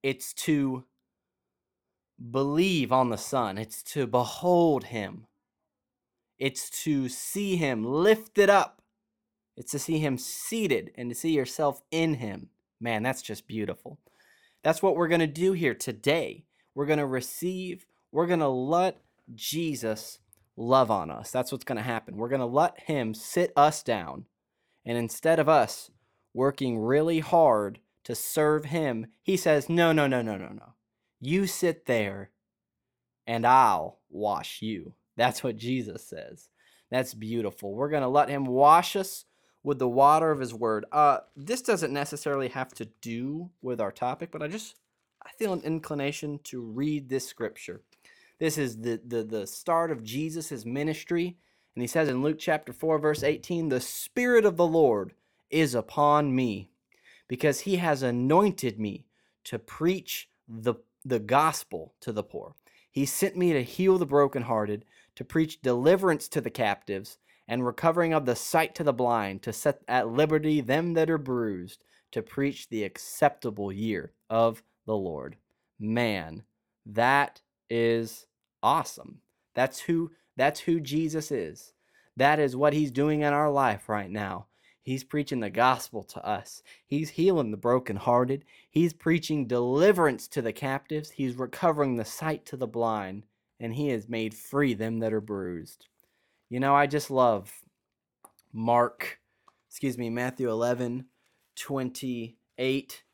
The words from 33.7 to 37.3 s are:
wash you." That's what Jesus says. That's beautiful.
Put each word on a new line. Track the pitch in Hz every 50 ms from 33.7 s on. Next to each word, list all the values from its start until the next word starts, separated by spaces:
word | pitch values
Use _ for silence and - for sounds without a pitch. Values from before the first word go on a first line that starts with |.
| 98 82 78 90 - _ _ _
wash | 71 85 104 104 98 71 64 - - -
you." | 110 110 110 90 80 95 - _ _ _ _
That's | - 117 127 123 -
what | - 131 113
Jesus | 107 113 120 131 131 113 107 - - -
says. | - - 78 - - - - - _ _ _ _ _ _ _ _ _
That's | 120 127 131 - -
beautiful. | 110 107 107